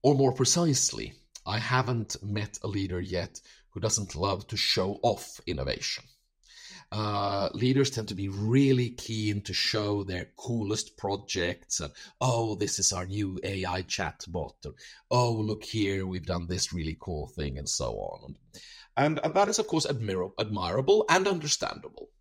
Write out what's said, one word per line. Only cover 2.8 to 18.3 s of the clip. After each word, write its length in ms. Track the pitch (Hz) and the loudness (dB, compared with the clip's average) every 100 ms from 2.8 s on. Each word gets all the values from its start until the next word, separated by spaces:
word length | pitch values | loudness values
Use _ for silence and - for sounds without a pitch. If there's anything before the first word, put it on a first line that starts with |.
| 95 90 | -2 -2
yet 400 | 92 87 82 - - - _ | -2 -2 -4 -10 -20 -20 _
who 100 | - | -2
doesn't 340 | 104 101 98 | 0 0 -2
love 320 | - 101 110 - | 0 0 0 -2
to 80 | - | 0
show 440 | - - 95 104 | 2 2 2 2
off 380 | 120 101 - - - | 2 0 -4 -10 -6
innovation. 580 | 87 67 - - - - _ _ _ - - - - - | -4 -2 -4 -4 -6 -10 _ _ _ -20 -20 -18 -20 -8
Uh, 560 | 104 107 104 101 101 98 | -4 -2 0 0 0 -2
leaders 360 | - 123 131 131 | 0 2 4 2
tend 180 | 117 107 | -2 -6
to 60 | |
be 140 | 95 98 | -6 -4
really 600 | 98 107 127 139 127 120 | -2 4 6 6 6 2
keen 520 | - - 110 104 101 | -4 -6 -2 0 0
to 100 | 101 | -2
show 520 | 95 - 110 104 101 | -2 0 0 0 -2
their 260 | 98 90 90 - | -2 -6 -6 -12
coolest 600 | - 117 101 107 - - | -4 -2 0 -2 -4 -6
projects 840 | 98 101 - 95 87 - - - | -4 -4 -4 -2 -2 -4 -6 -6
and, 120 | 73 - - _ | -6 -10 -20 _
"Oh, 340 | 127 117 113 | 2 2 0
this 240 | 101 101 - | -2 -2 2
is 140 | 95 | 0
our 140 | 92 90 | 0 -4
new 340 | 101 98 95 | -4 -4 -4
A 220 | 95 95 | -6 -4
I 180 | 90 92 | -2 -4
chatbot," 720 | 87 - 87 - - 85 73 - | -4 -4 -4 -6 -8 -6 -6 -10
or, 100 | 73 - - - _ | -14 -14 -20 -20 _
"Oh, 220 | 123 120 | 2 4
look 320 | 113 110 107 | 0 -2 -4
here, 420 | - 110 98 98 95 | -4 0 0 0 -2
we've 200 | 92 78 | -6 -4
done 200 | 87 85 | -4 -2
this 260 | 90 - | -2 -2
really 240 | 87 80 80 | -2 -4 -6
cool 260 | - 80 - | -8 -8 -8
thing," 300 | - 71 65 | -6 -6 -6
and 100 | 67 | -6
so 260 | - 60 | -4 -4
on. 420 | 50 50 50 - | -4 -8 -10 -16